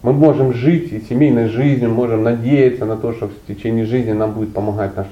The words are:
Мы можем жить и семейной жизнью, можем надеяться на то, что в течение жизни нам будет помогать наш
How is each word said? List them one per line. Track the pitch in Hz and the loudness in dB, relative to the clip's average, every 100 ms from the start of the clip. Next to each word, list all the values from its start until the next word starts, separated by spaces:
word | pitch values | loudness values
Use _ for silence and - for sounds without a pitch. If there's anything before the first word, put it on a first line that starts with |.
Мы | 123 | 0
можем | 143 156 127 131 | 4 4 4 0
жить | 120 139 170 - | 2 2 0 -2
и | 107 | -10
семейной | 110 123 147 120 113 | -4 2 4 4 0
жизнью, | 110 143 127 123 | 0 0 2 0
можем | 113 123 110 | 0 0 0
надеяться | 113 117 120 143 127 120 110 | 0 0 2 4 4 2 -4
на | 110 | -4
то, | 120 | -6
что | 113 101 | -6 -8
в | - - | -10 -14
течение | 104 113 113 110 | -8 -4 -2 0
жизни | 127 113 | -2 0
нам | 107 110 | -2 -2
будет | 107 107 | -4 -6
помогать | 98 104 104 98 101 | -4 -4 -4 -4 -6
наш | 98 | -8